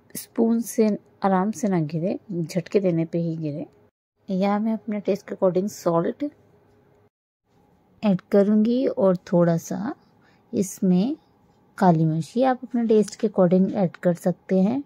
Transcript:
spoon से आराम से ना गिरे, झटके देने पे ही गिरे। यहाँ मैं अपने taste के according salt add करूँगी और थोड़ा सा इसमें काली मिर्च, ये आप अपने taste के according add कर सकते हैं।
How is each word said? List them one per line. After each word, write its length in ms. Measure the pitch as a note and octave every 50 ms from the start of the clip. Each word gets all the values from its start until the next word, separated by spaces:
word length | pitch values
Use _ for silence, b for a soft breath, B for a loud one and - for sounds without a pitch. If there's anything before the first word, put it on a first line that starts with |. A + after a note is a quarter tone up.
| _ _ -
spoon 460 | - - - - - A3+ A3+ A#3 A#3
से 280 | A#3 - - - G#3+ G#3+ G3+ - - _ _ _ -
आराम 260 | F#3+ F#3+ F#3 F#3 A3
से 180 | G#3+ - - G3+
ना 100 | F#3+ E3+
गिरे, 360 | D#3 D3 E3+ D#3 E3 G3+ - - - -
झटके 480 | F3 F3 E3 D3 - F3+ - - - G3+
देने 240 | F#3+ F3+ E3+ E3 E3
पे 140 | E3 - E3+
ही 180 | E3+ E3 D#3+
गिरे। 300 | E3 D#3 D3 C#3+ - - - _ _ _ _ _ _ _ _ _ _ _ -
यहाँ 300 | F#3+ F3+ G3 G3+ G3+ G#3
मैं 120 | A3 A3+
अपने 280 | A3 G#3+ - A3+ G#3 G#3
taste 260 | - F#3+ G3 G3 - -
के 60 | G3+
according 340 | - G3 F#3 E3+ F#3 F#3+ G#3
salt 560 | - - - F3 E3+ E3+ F3 A3+ A#3+ - D4 D4 - _ _ _ _ _ _ _ _ _ _ _ _ _ _ _ _ _ _ _ _ _ _ _ _ _ _ _ _ _ _ _ _ _
add 180 | - G#3 F#3 - - _
करूँगी 540 | - G3+ G3 G#3 G#3+ G#3+ G#3+ A#3 A#3+ B3+ C4+
और 300 | - - - G3 F#3+ F3+ F3+ _ -
थोड़ा 240 | F3+ F3 F3 E3+ E3 E3
सा 360 | - - F3+ F#3 G3 C4+ - b b b b b b b b b b _
इसमें 640 | A#3+ G#3+ F#3+ - - - G3+ F#3 F3+ F3+ G3+ C4+ D#4+ - _ _ _ _ _ _ _ _ _ _ _ -
काली 260 | G3+ F3+ E3 D#3+ E3
मिर्च, 280 | D#3+ D#3 D#3+ D#3 - -
ये 80 | A#3 C4
आप 160 | C4 B3+ B3
अपने 240 | C4 - - A#3+ A#3
taste 300 | A3 A3 G#3+ G3+ - -
के 120 | - - G#3
according 440 | - - F#3 F3 F#3 F#3 F#3+ F#3+ -
add 220 | A3 F#3+ D#3+ -
कर 180 | - - F3+ E3+
सकते 440 | - - F#3 F3 - _ - F#3+ F#3
हैं। 220 | F#3 G#3+ B3 C#4+ C#4+